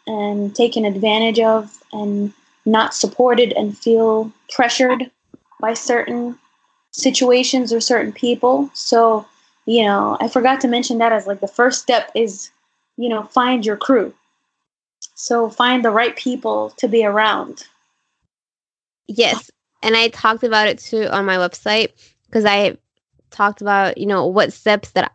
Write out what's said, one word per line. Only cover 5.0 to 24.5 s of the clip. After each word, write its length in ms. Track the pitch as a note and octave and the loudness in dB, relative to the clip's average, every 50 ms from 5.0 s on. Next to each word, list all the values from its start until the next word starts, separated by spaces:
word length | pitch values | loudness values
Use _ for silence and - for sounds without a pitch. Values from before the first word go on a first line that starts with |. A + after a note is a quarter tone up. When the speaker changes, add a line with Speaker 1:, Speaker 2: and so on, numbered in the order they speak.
| B3+ B3+ _ _ _ _ - _ _ _ - _ | -4 -8 _ _ _ _ -20 _ _ _ -12 _
Speaker 1:
by 140 | - A3 A#3 | -4 -4 -4
certain 640 | A3+ - - A#3+ A#3+ - A3+ A#3+ A#3+ A#3+ A#3+ A#3+ - _ _ _ _ _ _ _ _ _ _ - | -4 -2 -2 -2 -2 -2 -4 -6 -6 -6 -8 -10 -14 _ _ _ _ _ _ _ _ _ _ -12
situations 800 | - - C4+ C4 - C4 B3 B3 B3+ B3+ B3+ - C4 B3 A3 A3+ | -2 0 0 2 2 2 4 4 4 2 0 0 -2 0 0 -2
or 80 | A#3 | -2
certain 320 | A3+ - B3+ A3 G#3 G#3+ G3+ | 0 0 0 0 0 -2 -6
people. 580 | - - A#3+ A#3+ A#3 - B3 C4 C#4 C#4+ C#4 - | -4 -2 -2 0 2 2 2 2 2 0 -4 -6
So, 520 | - - - - A3+ A#3 A3+ A3 G#3+ G#3+ - _ _ _ _ _ _ _ | -10 -4 0 2 4 4 4 2 0 -4 -10 _ _ _ _ _ _ _
you 180 | - A3+ A#3 A3 | 0 2 2 2
know, 320 | G3+ G3+ G3+ G#3 G#2 G#2+ - | 2 2 0 0 -2 -2 -2
I 80 | G#3 A#3 | -4 -2
forgot 320 | - C4 A3+ B3+ C4+ C4+ - | 0 2 2 2 2 2 0
to 60 | B3 | 0
mention 300 | A#3+ A#3+ B3 - B3 A3+ | 0 0 -2 -2 -2 0
that 140 | A#3 A#3 A3+ | 2 2 2
as, 140 | G#3+ G3+ | 0 -2
like, 140 | G3 G3+ F#3+ | -4 -6 -6
the 80 | - G3 | -6 -8
first 340 | - - A#3+ C4 B3 - - | 0 2 2 2 2 -2 -2
step 280 | - B3 A3 - - - | 0 0 0 0 -2 -2
is, 360 | G#3+ A#3 G#3+ F#3+ - - - _ _ _ _ _ _ _ _ _ | -2 -2 -2 -2 -10 -16 -20 _ _ _ _ _ _ _ _ _
you 120 | - A#3+ A#3+ | -6 -4 -4
know, 160 | A3+ G#3+ G#3+ | -4 -4 -6
find 400 | - - B3+ B3 B3 B3+ B3 G3+ | 0 2 2 4 4 2 0 0
your 120 | G#3+ G#3 | -2 -4
crew. 360 | G3+ - - C4+ A#3 F#3 - - _ _ _ _ _ _ _ _ _ _ _ _ _ _ _ _ _ - - _ | -4 0 2 2 2 2 0 -6 _ _ _ _ _ _ _ _ _ _ _ _ _ _ _ _ _ -20 -20 _
So 360 | - - - A#3+ A#3 A#3 G#3+ | -16 -6 -2 0 0 0 -2
find 340 | A3 - A#3+ B3 B3+ B3+ A#3 | -4 -4 -4 -2 -2 0 0
the 60 | A3+ | 0
right 260 | G#3 A3 A#3+ C4+ - | 0 2 0 0 -4
people 540 | - - C4 B3 B3 - A3+ G#3+ G#3+ G#3+ A3 - - | -6 -6 -6 -6 -4 -4 -4 -4 -4 -4 -6 -8 -6
to 100 | - A3+ | -4 0
be 160 | G3+ A#3 A3 | 0 2 0
around. 640 | G#3 G3+ G#3+ A3 G#3+ G3+ - - - - - - - _ _ _ _ _ _ _ _ _ _ _ _ _ _ _ _ _ _ _ _ _ _ _ _ _ _ _ | 2 0 0 0 0 -2 -4 -6 -10 -14 -20 -20 -20 _ _ _ _ _ _ _ _ _ _ _ _ _ _ _ _ _ _ _ _ _ _ _ _ _ _ _
Speaker 2:
Yes. 440 | - G#3 G#3+ A#3 E3 - - - - _ _ _ _ _ _ - | -12 -2 0 0 0 0 -2 -6 -14 _ _ _ _ _ _ -2
And 140 | A3 A3+ | 0 2
I 120 | A3+ A3+ A#3 | 2 2 0
talked 340 | A#3 - - A3 A3 A3+ - | -2 0 0 0 0 2 0
about 260 | A#3+ A3 G#3+ G#3+ G#3+ | 0 2 2 2 2
it 100 | - - | 0 -2
too 280 | - - - A3 G#3+ - | -6 -6 -4 -2 -2 0
on 140 | - G3 G3 | -2 -2 0
my 120 | G3 F#3+ | 0 0
website, 540 | F#3 F3+ F3 - - - G#3+ G#3+ A3 A3 - - _ _ _ _ _ _ _ | 0 0 -2 -4 -6 -4 -2 0 0 0 -2 -4 _ _ _ _ _ _ _
'cause 140 | - A3+ G#3+ | -2 0 2
I 320 | G#3 G3+ G3+ G#3 F#3+ - - _ _ _ _ _ _ _ _ _ _ | 2 2 2 0 0 -2 -4 _ _ _ _ _ _ _ _ _ _
talked 300 | - - G#3 G3+ G#3 - | -4 -2 0 0 0 -2
about, 380 | G3+ G3+ G3+ G3 G3 F#3 - - | -2 0 0 2 2 0 -2 -4
you 80 | G3 | -4
know, 200 | G3+ G3+ F#3+ C#3+ | -2 0 0 0
what 260 | E3 F#3 G#3 F#3 - | 0 2 2 0 0